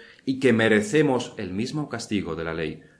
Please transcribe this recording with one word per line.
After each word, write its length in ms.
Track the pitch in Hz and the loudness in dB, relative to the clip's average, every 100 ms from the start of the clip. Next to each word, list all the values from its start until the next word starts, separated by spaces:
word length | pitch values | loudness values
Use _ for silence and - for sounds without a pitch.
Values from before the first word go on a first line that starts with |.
| - - | -18 -10
y 160 | - 131 | -6 0
que 140 | 131 | 2
merecemos 800 | 113 113 107 104 151 147 123 113 - | 4 4 4 4 2 2 0 -4 -8
el 160 | 95 | -8
mismo 380 | 92 127 151 147 | -6 -4 -6 -6
castigo 460 | 113 - 104 82 80 | -8 -4 -4 -2 -6
de 80 | |
la 100 | 82 | -6
ley, 280 | 82 78 78 - | -4 -6 -8 -16